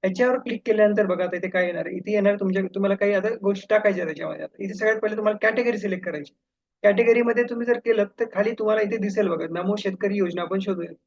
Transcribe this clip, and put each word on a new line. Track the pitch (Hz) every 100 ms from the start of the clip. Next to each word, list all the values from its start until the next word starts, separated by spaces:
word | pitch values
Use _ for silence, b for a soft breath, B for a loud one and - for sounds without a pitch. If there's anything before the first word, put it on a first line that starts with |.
| 190
याच्यावर | 185 247 254
क्लिक | - 233 -
केल्यानंतर | 214 208 208 202
बघा | 180
आता | 180 180
इथे | 180
काय | 185 180
येणार | 170 170
आहे, | 185
इथे | 185
येणार | 208 202 202
तुमच्या, | 196 185
तुम्हाला | 190 196 196 196
काही | 202
आता | 202 202 233
गोष्टी | 196 196 -
टाकायच्या | 214 214 185
आहेत | 165
त्याच्यामध्ये. | 156 160 156
आता | - _
इथे | 196
सगळ्यात | 185 220 214
पहिले | 214 214
तुम्हाला | 214 208 214
कॅटेगरी | 220 240 214
सिलेक्ट | 196 185 180
करायची. | 151 143 _ _ _ _ _
कॅटेगरीमध्ये | 208 202 233 233 240 233
तुम्ही | 240 233 240
जर | 240
केलं | 233 214 202 -
तर | 226
खाली | 190 208
तुम्हाला | 233 214 220
इथे | 202 220
दिसेल | 196 190 196
बघा | 160 160
नमो | 170 185 208
शेतकरी | 202 185 202 202
योजना | 185 175
आपण | 175 190
शोधूया. | 196 185 170 -